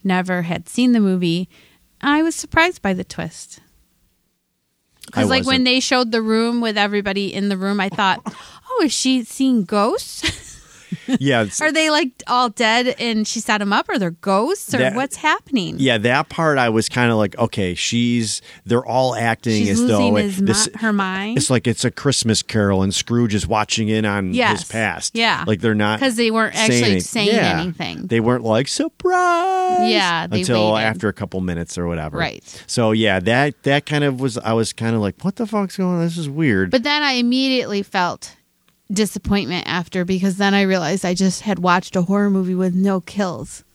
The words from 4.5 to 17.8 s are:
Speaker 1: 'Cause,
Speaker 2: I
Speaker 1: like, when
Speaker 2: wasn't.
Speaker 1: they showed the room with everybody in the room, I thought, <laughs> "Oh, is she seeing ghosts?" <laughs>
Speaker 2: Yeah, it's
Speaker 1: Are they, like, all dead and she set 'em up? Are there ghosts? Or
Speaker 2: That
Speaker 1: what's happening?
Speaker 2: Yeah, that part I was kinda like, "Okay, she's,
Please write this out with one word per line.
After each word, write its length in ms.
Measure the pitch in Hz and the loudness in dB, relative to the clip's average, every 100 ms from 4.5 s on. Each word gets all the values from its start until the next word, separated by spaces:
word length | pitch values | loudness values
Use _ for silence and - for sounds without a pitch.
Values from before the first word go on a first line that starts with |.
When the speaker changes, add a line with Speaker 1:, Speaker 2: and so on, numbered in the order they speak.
| _ _ _ _ _ - | _ _ _ _ _ -8
Speaker 1:
'Cause, 120 | - 214 | -2 0
Speaker 2:
I 20 | |
Speaker 1:
like, 120 | 262 262 | 2 2
when 0 | |
Speaker 2:
wasn't. 200 | 262 254 | 2 4
Speaker 1:
they 140 | 254 | 2
showed 320 | - 254 240 | 2 0 2
the 100 | 233 | 0
room 400 | 220 220 233 240 | 2 2 2 0
with 160 | 226 214 | -2 0
everybody 560 | 202 208 202 196 196 | 0 0 -2 -2 -2
in 160 | 196 202 | -2 -2
the 80 | 190 | -2
room, 220 | 196 202 | -2 -2
I 80 | 190 | -2
thought, 320 | 185 196 - | 0 0 0
<laughs> 460 | 214 - - - - | -6 -14 -20 -20 -6
"Oh, 120 | 508 311 | 0 0
is 80 | |
she 300 | - 262 262 | 0 0 0
seeing 400 | 226 - 262 240 | -2 -2 2 2
ghosts?" 880 | 180 208 214 370 - - - - - - | 0 0 0 -2 -6 -8 -8 -8 -16 -20
<laughs> 40 | - - - 180 - 262 | -20 -20 -12 -12 -2 0
Speaker 2:
Yeah, 220 | 139 120 | 2 2
it's 180 | 104 - | 2 0
Speaker 1:
Are 120 | 311 | 0
they, 180 | 311 311 | 2 2
like, 220 | 302 302 _ - | 2 0 _ -2
all 220 | 247 247 | 0 0
dead 460 | - 226 226 247 - | 0 2 2 0 -2
and 280 | 233 220 214 | -2 -2 -2
she 120 | 233 | -4
set 220 | - 214 | -2 -2
'em 120 | 202 | 2
up? 160 | 214 339 | 0 0
Are 80 | 339 | -2
there 140 | 180 | -2
ghosts? 640 | 170 - 196 254 403 - 277 | -4 0 0 0 -2 -4 0
Or 20 | |
Speaker 2:
That 160 | 127 | 0
Speaker 1:
what's 220 | 220 269 - | 0 -4 -2
happening? 600 | 311 370 - 269 165 160 | 0 0 0 -2 -2 -2
Speaker 2:
Yeah, 180 | 131 113 | 0 2
that 320 | 113 131 156 | 2 0 0
part 300 | - 160 139 | -2 0 2
I 100 | 120 | 2
was 180 | 110 107 | 2 0
kinda 280 | - 120 110 | 0 2 2
like, 200 | 104 - | 0 0
"Okay, 340 | 117 - 92 | -4 0 -2
she's, 680 | 87 | -2